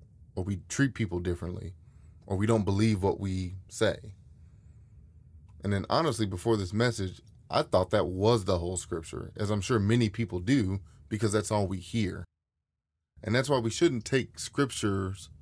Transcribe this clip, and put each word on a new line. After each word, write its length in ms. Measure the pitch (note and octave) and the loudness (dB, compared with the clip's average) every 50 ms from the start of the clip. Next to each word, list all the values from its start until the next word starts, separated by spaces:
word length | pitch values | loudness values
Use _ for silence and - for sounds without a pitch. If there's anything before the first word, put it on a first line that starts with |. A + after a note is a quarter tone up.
| - - - - - - - | -20 -20 -20 -20 -20 -10 -6
or 100 | F#2+ F2+ | -6 -4
we 160 | G2+ G2+ F2 - - | -2 -4 -6 -6 -6
treat 240 | - - C#3 C3+ | 0 2 2 2
people 260 | - - A2+ F2+ F2+ F2+ | 2 -2 -4 -2 -2 -4
differently, 560 | F2 F2+ F2 - F2 F2 F2+ - - F2+ - - - - - - - - - - - | -2 -2 -4 -4 -6 -8 -8 -8 -10 -12 -14 -16 -20 -20 -20 -20 -20 -20 -20 -20 -6
or 100 | - G2 | -4 -2
we 80 | F#2 G#2 | 0 2
don't 220 | A2 A#2 A2+ G2 | 4 4 4 4
believe 360 | G2+ G2 G2 A2 A2+ G#2+ F#2+ | 2 2 4 4 4 4 2
what 160 | F#2+ G2 - - | 2 0 0 0
we 380 | G2 G2 F#2 F#2 F#2 F2+ F#2 F#2+ - - | -2 -4 -4 -4 -4 -6 -8 -12 -14 -14
say. 440 | - - A2+ G2 D#2 - - - - - - - - - - - - - - - - - - - - - - - - - - - - - - - - - - | -2 0 0 0 0 -2 -8 -16 -18 -20 -20 -20 -20 -20 -20 -20 -20 -20 -20 -20 -20 -20 -20 -20 -20 -20 -20 -20 -20 -20 -20 -20 -20 -20 -20 -20 -20 -8 -4
And 80 | G2+ | -2
then 140 | G2+ G2 - - | -2 -2 0 0
honestly, 380 | G#2+ C#3+ E3+ D#3 A#2+ G#2+ A2 | 2 2 2 2 0 0 -2
before 320 | F#2+ F#2+ F2 - A#2 A2+ G#2 | -2 -4 -2 0 2 2 2
this 160 | G2 F2 G2+ | 0 -2 0
message, 480 | G#2+ A#2+ B2 A2+ - G2 F2+ F2 - - - - - - - | 0 0 0 0 -2 -6 -6 -8 -12 -20 -20 -20 -20 -12 -2
I 120 | - A2 | 0 0
thought 280 | - - - F#2 F#2 - | 0 4 2 2 2 4
that 160 | - - E2 | 2 2 2
was 380 | E2+ F2+ F#2 G2+ A2 A#2+ A2 F#2 | 0 0 2 4 4 4 4 4
the 140 | F#2+ F#2 E2+ | 2 0 0
whole 180 | F2 F2 F#2 | 0 -2 -4
scripture, 560 | F2+ - - - E2 D#2+ - - - - - - | -6 -6 -6 -8 -8 -8 -8 -10 -10 -10 -10 -6
as 160 | - G#2 G2+ | -4 -2 0
I'm 120 | G#2+ G2+ | 0 -2
sure 160 | F#2+ - B2+ G#2+ | 0 2 2 2
many 320 | G2 G#2 A#2 A#2+ A#2 G#2 | 4 4 4 4 4 2
people 280 | - - A#2 - - F2+ | 0 -2 -6 -4 -4 -6
do, 440 | F2 A2 C#3 C#3 G#2 F#2 G2 G2 - - - - - - | 0 2 2 2 2 0 -2 -4 -6 -12 -20 -20 -10 -8
because 240 | A2 G#2 A2+ G#2 | -4 -2 0 2
that's 180 | G2 G#2+ G2+ - | 2 0 0 2
all 160 | A2 G#2 G2+ | 0 0 0
we 120 | F2+ F#2+ F2+ | 0 -4 -6
hear. 480 | E2+ - - A#2 G#2 F2+ F#2 E2 F2 - _ _ _ _ _ _ _ _ _ _ _ _ _ _ _ _ _ - | -8 -4 -2 -2 -2 -2 -2 -6 -12 -14 _ _ _ _ _ _ _ _ _ _ _ _ _ _ _ _ _ -10
And 120 | - G2 A2 | -4 0 0
that's 140 | B2+ B2+ C#3 | 0 2 2
why 100 | C#3+ B2+ | 2 2
we 120 | A2+ A2+ | 2 0
shouldn't 340 | - - F3 E3+ C3 A#2 - | 0 2 2 2 2 0 -4
take 340 | - C#3 C3 A#2 - - - | 0 0 0 0 -2 -8 -10
scriptures 920 | - - - - C#3+ B2+ - - - G#2 G2 G2 F#2+ F#2 G2 - - - - - | -10 -6 -2 -2 -2 0 -2 -2 -2 0 0 0 -2 -4 -6 -10 -14 -18 -20 -20